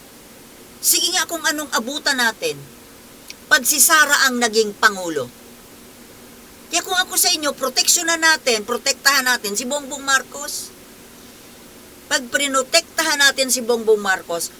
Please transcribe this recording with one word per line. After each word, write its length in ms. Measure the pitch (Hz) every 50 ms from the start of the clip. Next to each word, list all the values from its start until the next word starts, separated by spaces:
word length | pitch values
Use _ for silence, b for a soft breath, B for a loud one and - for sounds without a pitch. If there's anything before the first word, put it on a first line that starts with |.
| - - - - - - - - - - - - - - - - -
Sige 320 | - 349 - - 330 349
nga 80 | 359 320
kung 160 | - 339 320
anong 320 | 302 302 302 302 302 269
abutan 480 | 285 277 220 240 285 302 302 294 277 254
natin 400 | 240 226 214 - 180 160 147 143 139 139 - - - - - - - - - - - - - - - -
pag 160 | 302 302 240
si 160 | - 302 277
Sara 480 | - - 330 311 302 285 285 - 277 262
ang 80 | 247
naging 400 | 240 240 233 208 226 220 208 202
pangulo. 480 | - - 214 202 185 180 170 160 143 123 123 - - - - - - - - - - - - - - - - - - - - - - - - - - - -
Kaya 160 | - 339 339
kung 160 | 392 370 359
ako 160 | 370 359 370
sa 160 | 359 - 359
inyo, 240 | 359 311 302 285 -
proteksyonan 640 | - 269 254 254 370 359 - - 349 339 330 339 320
natin, 480 | 320 320 320 - - 269 233 220 202 233
protektahan 560 | 240 240 - 277 262 - - 269 285 269 254
natin 320 | 254 247 226 214 202 202
si 80 | 233 269
Bongbong 400 | 247 285 294 277 254 294 262 269
Marcos. 640 | 269 269 262 - - - 277 294 294 - - - - - - - - - - - - - - - - - - - - - - - - - - - - - - - -
Pag 160 | 294 294 254 240
prinotektahan 960 | - 285 285 277 269 269 254 - - 330 330 - - - 320 320 302 285 285
natin 240 | 269 262 269 269 254
si 160 | 240 254 233
Bongbong 400 | 220 240 233 220 214 220 208 202
Marcos, 480 | 190 185 175 165 - 170 170 165 - -